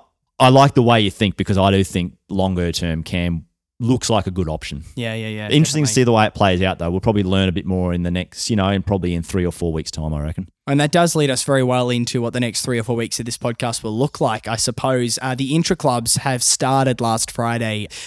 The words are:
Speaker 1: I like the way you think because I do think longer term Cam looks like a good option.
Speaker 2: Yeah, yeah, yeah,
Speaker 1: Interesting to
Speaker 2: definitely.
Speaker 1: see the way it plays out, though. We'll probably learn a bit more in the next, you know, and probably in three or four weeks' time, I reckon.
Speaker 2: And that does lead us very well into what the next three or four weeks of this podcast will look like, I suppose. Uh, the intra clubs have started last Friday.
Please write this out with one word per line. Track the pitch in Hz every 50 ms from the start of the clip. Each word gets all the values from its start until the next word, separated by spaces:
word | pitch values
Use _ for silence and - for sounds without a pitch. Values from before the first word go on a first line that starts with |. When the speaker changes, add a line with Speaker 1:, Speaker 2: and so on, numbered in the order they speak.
| - _ _ _ _ _ _
Speaker 1:
I | - 131 127
like | 131 135 139 139 -
the | 135 120
way | 117 117 113
you | 107 98
think | - - 110 98 -
because | - 95 - 101
I | 95 95 98
do | 98 98 95
think | - - 92 87 90 - _ _
longer | - 98 92 92 95 92 87 87 85 82
term | - 87 85 80 80 80
Cam | - 92 90 87 87 85 80 - _ _ _ _ _ _ -
looks | 117 113 131 120 - -
like | 113 104 90
a | 98
good | 90 95 87 78
option. | 78 78 - - 73 71 80 - -
Speaker 2:
Yeah, | - 120 113 110
yeah, | 113 110 110
yeah, | 107 107 107
Speaker 1:
Interesting | 104 - 151 160 143 143 156 147
to |
Speaker 2:
definitely. | 120 -
Speaker 1:
see | 131 127
the | 117
way | 117 110 107
it | - -
plays | - 104 98 92 90
out, | 92 92 87 -
though. | 85 85
We'll | 90 95
probably | - 117 107 104 98
learn | 92 95 95 95
a | 92 85
bit | - -
more | 92 92 92 90 87 87
in | 87 87
the | 87
next, | 87 90 90 - - - - -
you | 117
know, | 104 95
and | 95 101 98 90
probably | - 101 95 82 90 87
in | 85 82
three | - - 95 87
or | 87 82
four | - 87 82
weeks' | 78 80 78 -
time, | - 78 78 78 78
I | 76
reckon. | 73 78 80 - 95 - _ _ _
Speaker 2:
And | - 139 143
that | 147 147
does | - 170 175 170 160
lead | 160 147 139
us | 131 127 -
very | - 139 135 127
well | 123 123 127 123 123
into | 123 120 120 - - 127
what | 117 117 117
the | 123
next | 123 117 95 -
three | - 127 123
or | 117 107
four | 120 120
weeks | 117 117 117 - -
of | 117
this | 120 113 -
podcast | - 123 117 - - 117 117 -
will | - 110 107
look | 113 135 - - -
like, | 160 127 110 107 -
I | 104 117
suppose. | 117 - - 113 - - 135 131 123 123 120 113 -
Uh, | - 131 127
the | 123 139 127 147
intra | 165 170 - 190
clubs | - - 143 120 120 117 117 -
have | - - 139 131 123 -
started | - - - - 131 135 135 131 131 123 113
last | 120 113 113 110 - -
Friday. | - - 117 117 117 117 117 110 107 107 104 - - - -